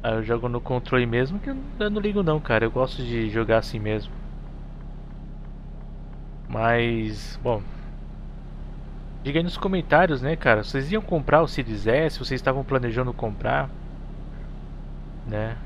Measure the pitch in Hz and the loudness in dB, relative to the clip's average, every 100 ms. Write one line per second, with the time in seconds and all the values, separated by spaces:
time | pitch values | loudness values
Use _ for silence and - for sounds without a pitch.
0 | 120 110 110 117 120 120 - 127 - 127 | 0 0 2 0 0 -2 0 -2 2 2
1 | 120 117 131 196 - 269 - - 208 208 | 4 2 2 0 -4 -6 -6 -2 0 0
2 | 208 208 175 156 151 110 113 120 127 - | 0 2 2 2 4 4 4 2 0 0
3 | 123 117 110 110 110 113 107 117 107 107 | -2 0 0 2 4 4 4 -4 -2 -2
4 | - - - - - - - - - - | -2 -10 -10 -10 -10 -10 -10 -10 -12 -12
5 | - - - - - - - - - - | -12 -12 -10 -10 -10 -12 -12 -12 -12 -12
6 | - - - - - 110 113 117 117 113 | -12 -12 -12 -12 -6 2 4 6 4 2
7 | 110 107 - - 123 110 95 - - - | -2 -4 -6 -4 0 0 -2 -8 -8 -10
8 | - - - - - - - - - - | -10 -10 -10 -10 -12 -10 -10 -10 -10 -10
9 | - - 135 147 175 - 202 185 165 151 | -10 -8 0 2 2 -2 0 0 6 8
10 | 180 139 131 160 135 107 104 135 139 214 | 8 4 0 2 6 6 4 -2 0 -2
11 | - 175 131 147 160 - 117 107 101 131 | 2 0 6 6 6 2 -2 0 4 4
12 | 160 - 131 131 135 135 127 135 120 113 | 4 0 -4 0 2 0 2 2 2 0
13 | 127 110 113 104 113 131 139 - - - | 0 0 -4 -2 0 0 0 -6 -10 -10
14 | - - - - - - - - - - | -10 -10 -10 -10 -10 -10 -10 -10 -10 -10
15 | - - - 104 110 113 | -10 -10 -4 -2 -2 -4